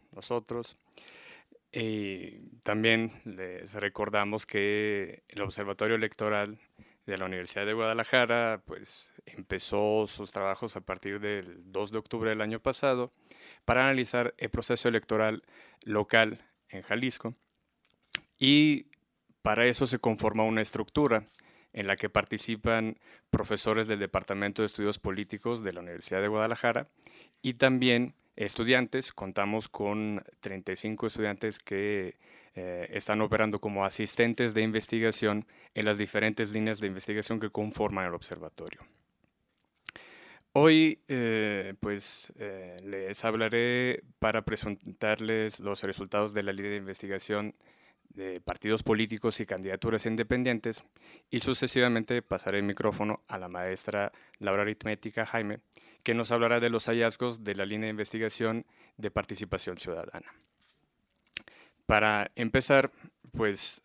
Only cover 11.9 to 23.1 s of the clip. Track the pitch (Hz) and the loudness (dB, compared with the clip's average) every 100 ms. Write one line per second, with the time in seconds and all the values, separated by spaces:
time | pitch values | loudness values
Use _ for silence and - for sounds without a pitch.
11.9 | 110 - 117 110 107 107 113 139 127 139 | -6 -6 -2 -2 0 -2 -4 -4 0 0
12.9 | 123 123 _ - - - - - 120 135 | 0 -2 _ -20 -20 -20 -6 2 4 4
13.9 | 135 117 123 120 - - 120 117 120 123 | 4 0 0 0 -2 -6 -4 -2 0 2
14.9 | 113 - 110 110 113 - - - - 113 | 2 2 2 2 0 -8 -20 -20 -14 -2
15.9 | 104 104 113 110 - - _ _ 95 - | 0 6 6 6 2 -14 _ _ -10 -4
16.9 | 110 131 - 117 123 _ _ _ _ _ | -2 -2 -4 -8 -10 _ _ _ _ _
17.9 | _ _ - - - 135 147 151 143 - | _ _ -6 -6 2 6 8 6 2 -4
18.9 | _ _ _ _ _ 110 107 123 120 127 | _ _ _ _ _ 0 4 4 4 0
19.9 | 127 120 107 110 110 110 110 104 113 107 | 2 2 2 2 2 2 2 -2 -4 -2
20.9 | 151 143 110 - _ - - _ - 98 | 2 4 4 0 _ -20 -20 _ -6 -2
21.9 | 98 101 104 - 107 - 110 117 113 110 | -2 0 0 0 -2 -4 -2 0 2 0
22.9 | 113 - | -6 -16